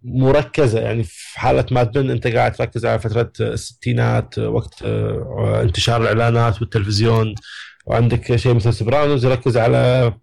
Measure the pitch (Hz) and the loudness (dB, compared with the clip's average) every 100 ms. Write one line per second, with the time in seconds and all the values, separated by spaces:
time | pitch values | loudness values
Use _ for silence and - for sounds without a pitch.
0 | 120 127 131 143 - - 139 113 113 113 | -4 0 4 2 0 0 2 2 -2 -4
1 | 110 - - - 131 131 123 127 120 127 | -4 -8 -18 -4 0 0 0 0 2 0
2 | 131 120 127 117 120 - 120 117 113 110 | -2 -2 -2 0 0 0 -6 -4 -2 -2
3 | 113 110 117 - 110 110 - - 127 117 | 0 -2 -2 -4 -4 -4 -10 -8 -4 0
4 | 117 117 113 - 110 110 - - - 107 | 2 0 -2 -6 -4 -4 -6 -10 -6 -2
5 | 107 107 - - 107 107 117 - - 117 | -2 -4 -8 -4 -2 0 0 0 0 0
6 | 113 110 117 117 117 - 113 110 101 101 | 2 2 2 2 2 0 -2 -2 -2 0
7 | 113 113 110 107 - - - - - 113 | 2 2 0 -4 -14 -20 -20 -20 -4 0
8 | 120 120 - 120 127 117 104 - 107 143 | 2 0 0 0 2 2 2 0 0 2
9 | 147 143 127 127 131 117 120 123 123 127 | 2 2 2 0 0 2 2 2 2 2
10 | 120 - | 0 -2